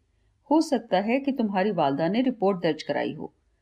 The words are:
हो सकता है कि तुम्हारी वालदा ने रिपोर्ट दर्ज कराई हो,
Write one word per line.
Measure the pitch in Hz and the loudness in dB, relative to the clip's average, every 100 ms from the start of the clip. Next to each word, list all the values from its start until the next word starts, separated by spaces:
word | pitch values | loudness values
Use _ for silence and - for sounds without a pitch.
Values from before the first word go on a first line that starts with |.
| _ _ _ _ - | _ _ _ _ 0
हो | 302 | 2
सकता | 311 240 226 185 | 2 -2 0 0
है | 208 262 | 2 0
कि | 277 | -2
तुम्हारी | 262 220 196 202 | -2 0 0 0
वालदा | 175 143 139 165 | 2 0 2 0
ने | 220 | 2
रिपोर्ट | 254 247 190 190 | 0 0 0 0
दर्ज | 170 156 | -2 -2
कराई | - - 123 | -4 -4 -4
हो, | 151 - _ _ _ | -6 -12 _ _ _